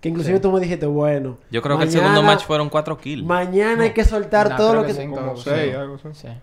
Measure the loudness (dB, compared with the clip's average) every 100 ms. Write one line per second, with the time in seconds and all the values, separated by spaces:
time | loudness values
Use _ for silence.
0 | -4 -4 0 2 2 2 0 -2 -2 0
1 | 0 0 -4 -10 _ -6 0 0 2 2
2 | 4 4 4 4 2 -2 0 -2 -2 -8
3 | -8 -8 -2 -2 0 0 2 2 2 4
4 | 2 2 0 2 2 2 2 2 0 -4
5 | -6 -8 -8 -8 -4 -2 -2 -4 -10 -14
6 | -16 -18 -16 -18